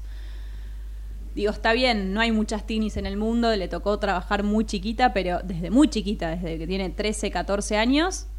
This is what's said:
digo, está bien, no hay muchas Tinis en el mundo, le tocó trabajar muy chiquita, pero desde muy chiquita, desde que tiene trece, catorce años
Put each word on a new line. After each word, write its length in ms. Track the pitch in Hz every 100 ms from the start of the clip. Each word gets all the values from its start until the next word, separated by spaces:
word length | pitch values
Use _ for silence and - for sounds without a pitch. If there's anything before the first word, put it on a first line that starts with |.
| - - - - - - - - - - - - -
digo, 180 | - 208
está 220 | 214 226
bien, 400 | 233 254 214 190
no 80 | 202
hay 100 | 226
muchas 340 | 220 208 214 -
Tinis 300 | 220 214 208
en 100 | 196
el 120 | 202
mundo, 360 | 220 233 233
le 140 | 214 175
tocó 320 | 170 196 208
trabajar 440 | 202 180 - 202
muy 200 | 208 214 220
chiquita, 460 | 202 202 226 254
pero 280 | 202 180 175
desde 280 | 185 170 170
muy 180 | 233 302
chiquita, 400 | 220 196 214 165
desde 280 | 170 175 160
que 100 | 160
tiene 220 | 190 185
trece, 420 | 160 214 208 202
catorce 440 | 180 180 202 202 214
años 520 | 233 285 359 - -